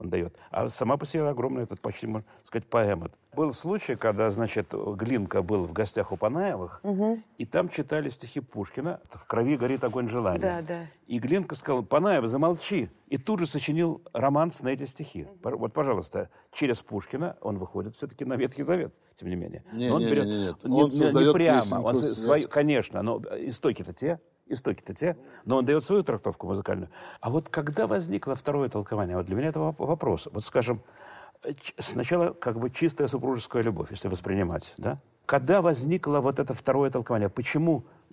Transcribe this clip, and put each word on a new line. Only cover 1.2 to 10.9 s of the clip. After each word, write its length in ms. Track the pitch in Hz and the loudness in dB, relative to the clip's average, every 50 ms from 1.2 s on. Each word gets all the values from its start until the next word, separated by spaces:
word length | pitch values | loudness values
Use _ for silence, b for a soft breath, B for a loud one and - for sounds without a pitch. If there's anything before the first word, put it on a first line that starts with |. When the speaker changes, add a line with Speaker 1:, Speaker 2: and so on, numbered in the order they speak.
| 151 | 0
Speaker 1:
огромная, 400 | 143 139 120 120 135 131 127 117 | 0 0 0 -2 -2 -2 -4 -4
это 100 | - 113 | -6 -8
почти, 300 | - - 113 98 - - | -8 -6 -8 -6 -6 -6
можно 180 | 110 110 110 107 b b b b | -6 -6 -6 -8 b b b b
сказать, 220 | - - 113 107 - | -8 -8 -8 -4 0
поэма. 420 | - 117 110 101 98 85 85 82 - _ _ _ - | 2 2 2 2 0 -2 -4 -8 -12 _ _ _ -4
Был 180 | 147 156 151 123 | -2 0 0 -2
случай, 440 | - - 165 202 214 - - 127 | -4 -4 -4 -4 -2 -2 -4 -4
когда, 340 | - - 113 104 101 110 110 | 0 2 2 2 4 2 2
значит, 420 | 98 110 113 95 - 110 101 - - | 2 0 -2 0 0 -2 -4 -2 -6
Глинка 680 | 101 104 101 104 95 113 117 131 117 98 90 - 98 90 | -6 -4 -4 -4 -4 -2 0 0 0 0 0 0 0 0
был 220 | 87 107 98 87 | 2 0 0 0
в 60 | 82 85 | -2 -2
гостях 400 | 107 107 104 - 110 101 - 98 | -2 -2 -2 -2 -4 -4 -2 -2
у 40 | |
Панаевых, 600 | - - 107 127 170 196 202 143 98 90 82 - - - | -2 -2 0 0 0 -2 -2 -2 -4 -6 -8 -10 -8 -4
Speaker 2:
Мгм. 400 | 202 202 185 208 220 233 226 214 _ _ | -2 0 0 0 0 0 -2 -6 _ _
Speaker 1:
и 80 | - 156 | -10 -8
там 240 | - - 170 185 175 | -2 0 0 0 0
читали 400 | - - 147 139 151 156 147 139 | -2 -4 -4 -2 -2 -2 -2 -4
стихи 300 | 120 - - 117 - 147 | -6 -10 -12 -10 -8 -8
Пушкина 640 | 127 - - 104 101 - - - 135 170 175 - - - | -8 -8 -8 -8 -8 -6 -6 -6 -6 -6 -6 -8 -12 -16
"В 160 | - - - | -16 -14 -8
крови 300 | - - 110 117 131 147 | -2 0 2 2 2 2
горит 260 | 123 117 127 135 131 131 | 2 2 0 0 0 0
огонь 260 | 120 107 131 123 113 | -2 0 -2 -2 -2
желания". 300 | 110 123 110 95 90 87 | -2 0 0 2 2 2
Speaker 2:
Да, 220 | - 185 175 170 165 | 0 0 0 -2 -4
да. 180 | 165 175 170 170 156 | -6 -8 -8 -8 -12